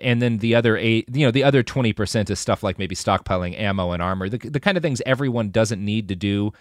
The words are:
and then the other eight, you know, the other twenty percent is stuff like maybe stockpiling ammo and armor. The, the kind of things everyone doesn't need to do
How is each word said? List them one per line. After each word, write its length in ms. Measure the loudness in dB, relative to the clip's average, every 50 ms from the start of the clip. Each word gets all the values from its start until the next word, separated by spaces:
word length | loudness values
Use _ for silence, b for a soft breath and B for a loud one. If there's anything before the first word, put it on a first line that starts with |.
and 180 | 0 0 0 2
then 180 | 2 2 0 0
the 160 | 2 4 4
other 200 | 4 6 4 2
eight, 400 | 4 2 2 2 2 0 -2 0
you 100 | 2 2
know, 60 | 4
the 120 | 4 4 4
other 180 | 4 4 4
twenty 320 | 2 2 -2 0 0 0 0
percent 380 | 0 -4 -2 0 -2 0 0
is 80 | -2 -4
stuff 240 | 0 -2 -2 0 0
like 160 | -4 -4 -4
maybe 160 | -6 -6 -6
stockpiling 640 | -6 0 0 0 0 0 -2 -2 -2 -2 -4 -6 -4
ammo 340 | -4 -2 -2 -2 -2 -2
and 100 | -2 -2
armor. 280 | -2 -2 -2 -2 -4 -6
The, 80 | -6 -6
the 200 | -8 -6 -6 -2
kind 180 | -2 0 -2 0
of 60 | -2
things 180 | -2 -2 -2 0
everyone 460 | 0 0 0 0 -2 0 -2 -2 0
doesn't 320 | 2 2 2 2 0 -4 -4
need 240 | -2 -2 -2 -2 -4
to 80 | -6
do 380 | -2 -2 0 0 0 0 -2 b b